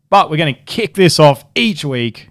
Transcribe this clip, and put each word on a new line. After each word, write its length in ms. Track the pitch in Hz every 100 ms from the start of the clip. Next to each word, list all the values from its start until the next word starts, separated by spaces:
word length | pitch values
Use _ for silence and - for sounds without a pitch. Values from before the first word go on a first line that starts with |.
| _
but 200 | 196 156
we're 60 | 156
gonna 160 | 160
kick 420 | 127 - - 220
this 240 | - 180 -
off 260 | 151 135 - -
each 280 | 233 160
week. 440 | 147 127 117 - -